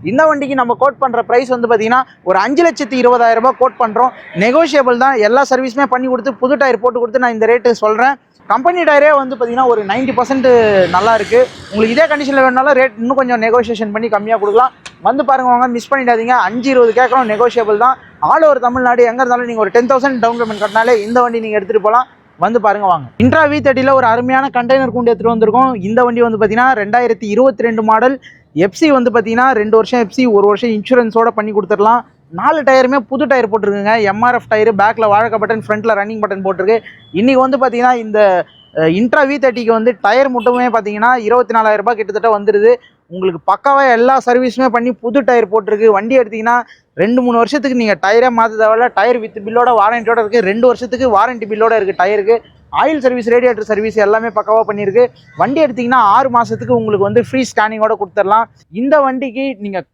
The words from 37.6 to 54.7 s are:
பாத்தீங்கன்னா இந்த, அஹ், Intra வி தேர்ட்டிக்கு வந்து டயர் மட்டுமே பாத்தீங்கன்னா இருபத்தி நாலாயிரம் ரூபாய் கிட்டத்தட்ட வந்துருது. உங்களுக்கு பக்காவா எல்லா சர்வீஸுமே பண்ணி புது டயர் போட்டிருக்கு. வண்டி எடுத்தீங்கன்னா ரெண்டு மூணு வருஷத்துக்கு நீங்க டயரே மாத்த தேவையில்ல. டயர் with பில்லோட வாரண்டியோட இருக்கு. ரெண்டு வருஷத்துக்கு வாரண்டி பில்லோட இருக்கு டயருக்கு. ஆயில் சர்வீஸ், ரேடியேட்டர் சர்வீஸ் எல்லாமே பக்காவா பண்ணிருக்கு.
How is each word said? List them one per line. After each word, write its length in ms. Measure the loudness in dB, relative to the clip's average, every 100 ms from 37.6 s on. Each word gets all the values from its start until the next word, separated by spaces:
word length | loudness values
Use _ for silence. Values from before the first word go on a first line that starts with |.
பாத்தீங்கன்னா 320 | -2 0 0 0
இந்த, 140 | -2 2 2 2 -4 _ _ -2
அஹ், 120 | 0 0
Intra 220 | 0 2 0
வி 60 | 0
தேர்ட்டிக்கு 280 | -2 -2 -2 0
வந்து 140 | 0 0 0
டயர் 260 | 2 0 0
மட்டுமே 320 | -2 0 0 -2
பாத்தீங்கன்னா 360 | -4 -2 0 0 0
இருபத்தி 280 | 0 0 0
நாலாயிரம் 260 | 0 0
ரூபாய் 140 | -2 -4
கிட்டத்தட்ட 300 | -4 -2 0 0
வந்துருது. 360 | 0 2 4 2 _ _ _ -6
உங்களுக்கு 240 | -6 -4 -4
பக்காவா 320 | -2 0 2 2 2
எல்லா 180 | 2 0 0
சர்வீஸுமே 420 | 0 -2 -2 -2 0
பண்ணி 140 | -4 -6
புது 180 | -2 -2 2
டயர் 240 | 0 2
போட்டிருக்கு. 360 | -2 -2 0 2 2
வண்டி 180 | 0 0
எடுத்தீங்கன்னா 360 | 0 -4 -2 -2 -4 -18 _ -4
ரெண்டு 180 | 0 0
மூணு 120 | 0 0
வருஷத்துக்கு 420 | 0 -2 -2 -2
நீங்க 120 | -2 -2
டயரே 260 | 0 2 2 2
மாத்த 200 | -2 2
தேவையில்ல. 260 | 2 2 0 0
டயர் 200 | 0 0
with 120 | -4 -12 -4
பில்லோட 240 | 0 2 2
வாரண்டியோட 360 | 2 0 -2 -2
இருக்கு. 260 | 0 0 0
ரெண்டு 160 | 2 0
வருஷத்துக்கு 380 | 0 -4 -2 2 2
வாரண்டி 300 | 0 -4 -8
பில்லோட 240 | 0 2 2
இருக்கு 200 | -2 -2
டயருக்கு. 340 | 0 0 0 -2 -2 _ _ -2
ஆயில் 200 | 0 0
சர்வீஸ், 220 | -2 -2 0
ரேடியேட்டர் 360 | 2 2 -2 -4
சர்வீஸ் 260 | -2 -2 0
எல்லாமே 240 | 0 0 -2 -4
பக்காவா 240 | 0 0
பண்ணிருக்கு. 340 | 0